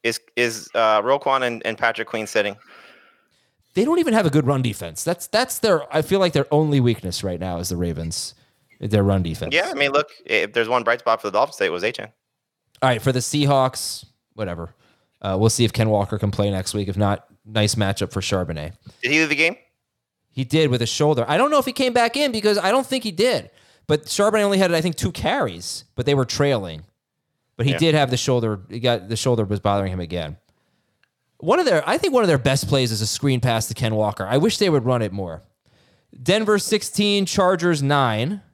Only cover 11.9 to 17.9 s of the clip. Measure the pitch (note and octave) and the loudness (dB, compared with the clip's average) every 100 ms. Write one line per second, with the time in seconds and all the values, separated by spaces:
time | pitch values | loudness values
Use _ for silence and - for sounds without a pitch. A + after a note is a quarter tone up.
11.9 | - G#2+ _ _ _ _ _ _ _ C3 | -4 -14 _ _ _ _ _ _ _ 0
12.9 | A#2 C3+ B2+ - D3 C#3 C#3 C3 - - | 0 0 -2 -2 0 2 2 2 -2 -10
13.9 | - - _ _ - G2+ E2+ E2+ _ _ | -10 -14 _ _ -10 -8 -8 -12 _ _
14.9 | _ _ _ G2+ F#2+ A2 - A#2 - A2 | _ _ _ -4 2 2 4 0 2 2
15.9 | G#2 G2+ G#2 G#2+ G2 G2+ F#2+ F#2 G#2 G2 | 2 0 -2 -2 0 0 -2 -4 -4 -4
16.9 | G2 G#2 G2+ _ _ G#2+ A2 G#2 A2+ G2 | 0 0 0 _ _ -8 0 0 2 0